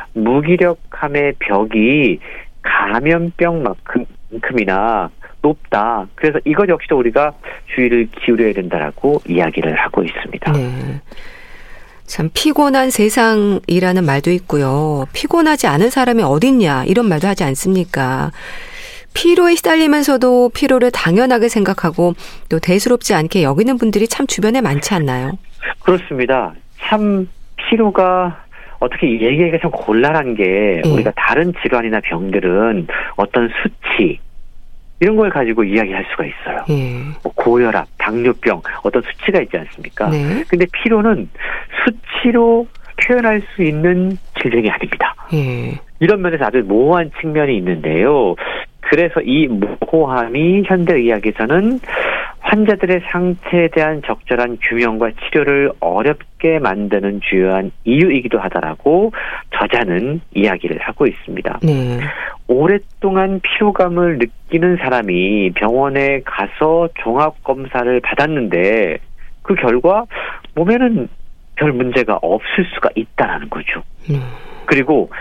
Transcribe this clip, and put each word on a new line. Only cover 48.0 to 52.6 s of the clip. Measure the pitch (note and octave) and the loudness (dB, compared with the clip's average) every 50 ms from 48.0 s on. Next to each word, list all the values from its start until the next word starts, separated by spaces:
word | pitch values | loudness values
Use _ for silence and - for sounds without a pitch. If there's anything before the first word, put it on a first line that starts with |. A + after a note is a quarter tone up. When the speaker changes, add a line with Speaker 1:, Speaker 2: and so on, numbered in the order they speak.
| G2 C3 D3 C#3+ A#2 F#2 E2+ - - - - - - - - - | 4 4 4 4 4 2 0 -2 -6 -8 -8 -10 -12 -14 -16 -8
Speaker 1:
그래서 | - - - D3 F3 E3+ E3 E3 | -2 0 2 2 2 2 0 -2
이 | - - B2+ D3+ D#3+ C3 | 0 0 2 2 2 2
모호함이 | A#2 G2+ G2+ G#2 G2+ - - - - D#3+ D#3 C3+ C3 B2+ A#2 A2+ A#2 C#3 D#3 E3+ F#3 G3+ G3+ | 2 0 -2 -2 -4 -6 -4 0 2 2 2 2 0 -2 -2 -2 -2 0 2 4 4 4 4
현대의학에서는 | F3+ F#3+ F#3 F3 E3 F3 C#3 A#2+ A#2 A2+ G#2 G2 A2 G#2 - A2 A#2 D3 F3+ G3+ A3+ C4 B3+ - - - - - - - - - - - - | 2 2 2 2 2 2 4 4 2 2 2 0 -2 -2 0 0 2 2 2 2 2 0 -2 -4 -6 -4 -4 -2 -2 -4 -6 -8 -10 -12 -8
환자들의 | - - G#3 G#3+ | -2 0 2 4